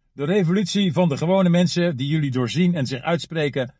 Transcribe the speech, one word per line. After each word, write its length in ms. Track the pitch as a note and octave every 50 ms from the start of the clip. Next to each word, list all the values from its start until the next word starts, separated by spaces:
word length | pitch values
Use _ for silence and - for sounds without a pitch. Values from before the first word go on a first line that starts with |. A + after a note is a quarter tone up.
| _ _
De 140 | _ C3 C#3+
revolutie 680 | D3 G3 G#3+ F3+ D#3 F3+ G#3 G#3 E3+ - G3+ G3+ F3+ B2+
van 160 | F3 F3+ E3
de 80 | C#3 A#2+
gewone 320 | D#3 E3+ F#3+ G3 F#3+ F3
mensen 480 | E3+ F3 F3+ - - F3 F3 F3 D#3 A#2+
die 100 | C#3 C#3+
jullie 240 | D#3 D#3+ D3 C#3
doorzien 440 | A#2+ B2+ B2 A2+ - D3+ F3+ F3 F3
en 100 | E3 B2+
zich 160 | - C3+ B2
uitspreken, 720 | - D#3 F3 E3+ - - D#3+ E3 D3+ C#3+ - C#3 B2 B2+ -